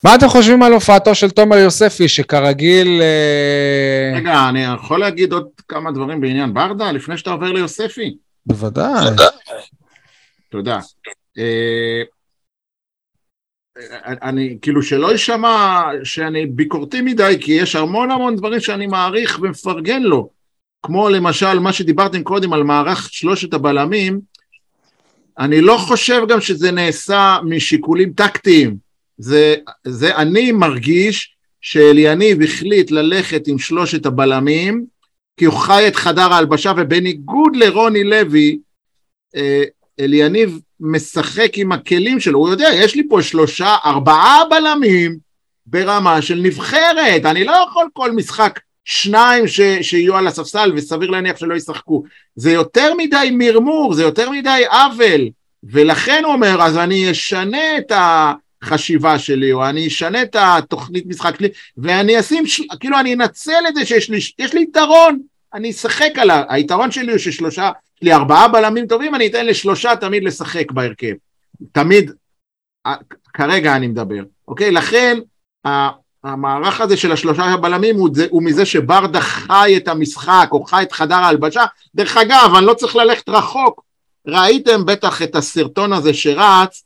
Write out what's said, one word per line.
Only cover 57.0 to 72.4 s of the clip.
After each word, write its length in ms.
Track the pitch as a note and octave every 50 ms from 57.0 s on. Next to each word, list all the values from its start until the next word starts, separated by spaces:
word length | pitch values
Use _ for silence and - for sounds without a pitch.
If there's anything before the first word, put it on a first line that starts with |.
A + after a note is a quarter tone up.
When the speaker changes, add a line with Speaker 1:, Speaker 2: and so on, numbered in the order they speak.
| F#3+ F#3
Speaker 2:
אשנה 640 | F3 - - - G3+ F#3 F#3 G3 A#3 C#4+ D#4 D#4 D#4
את 140 | C#4+ - - A3
החשיבה 1200 | G3 F3+ E3+ E3 D#3+ D#3 D3 C#3+ D3 _ _ _ _ - - D#3 D3 - - E3+ D3+ C#3+ D#3+ D#3 C#3
שלי, 320 | - - C#3+ C3+ C3+ C3+
או 140 | C3 C3 C3 C3+
אני 180 | C#3+ D#3 D#3+
אשנה 340 | D#3 D3+ - E3+ E3 F#3+ A#3+
את 140 | B3+ - - A3
התוכנית 640 | G3+ F#3 F3+ E3 C#3+ - E3 - - - F3 F3+ F3+
משחק 300 | F3+ F3+ - - F3 D#3+
שלי, 120 | - G3 G3+ G3+ - - - _
ואני 420 | - B2 E3+ F3+ F#3+ G3+ G#3 A3+ A#3
אשים, 280 | G#3 - D4+ E4 D#4+
ש-, 140 | D4+ - - D4+ - - -
כאילו, 200 | - C4+ C#4 C4+
אני 140 | C4+ B3+ B3
אנצל 500 | B3 A#3+ G#3+ - - - D4+ D#4+ E4+ E4+
את 80 | E4 D4
זה 100 | D4 B3+
שיש 240 | - A#3 A3 - -
לי, 100 | A3 G#3 - - _ -
יש 140 | - - -
לי 80 | E4+
יתרון, 580 | E4 E4 - D#4 D#4 D4 D#4 E4 E4 E4 D4 C4+ C4+ _ _ _ _ _ -
אני 180 | G#3 G#3+ A#3
אשחק 400 | G#3 - - A3+ - - - - -
על 120 | - A#3+ G3
ה-, 140 | E3 D3 C#3 -
היתרון 420 | C3 C#3 D3+ D3 F3 F#3 A#3+ B3+
שלי 200 | - C4+ B3 A#3
הוא 60 | A3+
ששלושה, 540 | G3 - F#3 D#3 - E3+ D#3+ - F#3+ F#3 F#3+ E3+ - _ _ _
יש 60 | _ -
לי 100 | F3 E3
ארבעה 340 | D3 C#3 C3+ D3 E3 G#3
בלמים 400 | A#3 A3+ A3+ A3 G#3+ G#3+ A#3 A#3+
טובים, 280 | G#3+ A3+ A#3 C#4+ D#4 C#4+
אני 120 | C4 A#3
אתן 180 | G#3 G#3+ A#3 A#3+
לשלושה 500 | A#3 G#3 - - G3 F#3+ - - A#3+ A#3
תמיד 280 | G#3+ G#3 F#3+ G3+ G#3 F#3+
לשחק 480 | F#3+ D3 - D#3 - - E3+ D3+ -
בהרכב. 420 | C3 C3 B2+ A#2+ G#2+ _ - A2+ G2+ - _ _ _ _ _ _ _ - - -
תמיד, 400 | _ D3+ C#3+ E3+ F#3+ G#3 F#3 D3 - _ _ _ _ _